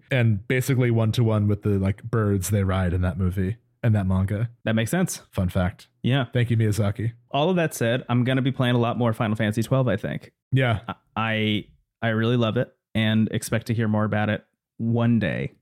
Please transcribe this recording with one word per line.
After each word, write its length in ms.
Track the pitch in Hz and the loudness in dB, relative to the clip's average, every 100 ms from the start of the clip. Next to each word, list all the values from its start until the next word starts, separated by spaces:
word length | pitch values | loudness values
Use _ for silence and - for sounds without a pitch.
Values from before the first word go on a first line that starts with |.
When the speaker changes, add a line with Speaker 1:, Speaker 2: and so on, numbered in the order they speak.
| - | -2
Speaker 1:
and 360 | 131 117 101 - | 0 2 0 0
basically 440 | 127 127 131 123 | -2 0 2 2
one-to-one 580 | 113 110 113 110 107 104 | 2 2 2 2 2 2
with 140 | 101 | 0
the, 160 | 104 98 | 0 2
like, 240 | 95 98 | 0 -2
birds 460 | 117 113 104 98 90 | -4 0 2 0 0
they 120 | 104 | 0
ride 280 | 95 92 90 | 2 2 0
in 80 | 90 | 0
that 160 | 90 90 | 0 0
movie 380 | 92 95 92 - _ _ | -2 0 -2 -4 _ _
and 120 | 120 | 0
that 120 | 107 95 | 2 2
manga. 440 | 95 95 104 117 - | 0 0 -2 -4 -6
Speaker 2:
That 100 | 113 | -2
makes 160 | 110 113 | -2 0
sense. 320 | 175 175 - - | 0 -2 -4 -10
Speaker 1:
Fun 180 | - 90 | -4 -2
fact. 400 | 95 90 - - _ | 0 -2 -4 -16 _
Speaker 2:
Yeah. 240 | 117 139 120 | -2 0 0
Speaker 1:
Thank 180 | 123 117 | -2 0
you, 60 | 113 | 2
Miyazaki. 560 | 110 101 101 98 113 - _ | 2 0 -2 -2 -6 -8 _
Speaker 2:
All 180 | 139 160 | -2 0
of 60 | 180 | 0
that 180 | 160 | 0
said, 300 | - 117 127 - | -2 -2 -2 0
I'm 160 | 120 | 0
gonna 180 | 123 131 | 2 0
be 100 | 131 | 0
playing 220 | 123 123 | 0 0
a 40 | 123 | 0
lot 200 | 117 110 | 0 0
more 140 | 117 | -2
Final 220 | 110 110 107 | 0 -2 0
Fantasy 260 | 107 117 | 0 0
twelve, 260 | 110 131 127 | 0 0 0
I 80 | 95 | -2
think. 360 | - - - _ _ | -4 -8 -12 _ _
Speaker 1:
Yeah. 280 | 131 127 101 - | 0 0 -2 -4
Speaker 2:
I, 60 | - _ 107 | -14 _ -6
I, 480 | 113 110 107 104 - _ _ _ | -2 0 0 -2 -6 _ _ _
I 60 | 117 | -2
really 280 | 110 113 123 | 0 2 2
love 200 | 110 120 | 2 0
it 160 | - _ _ | -4 _ _
and 340 | 110 110 110 110 | -2 2 2 0
expect 360 | 110 - 113 - | -2 -4 -4 -2
to 60 | |
hear 140 | 113 110 | -2 0
more 160 | 107 | 0
about 240 | 107 104 107 | 0 0 -2
it 160 | 104 - _ _ - | -4 -8 _ _ -8
one 420 | 113 117 117 113 | -2 0 2 2
day. 340 | 92 62 69 - | 0 -4 -6 -10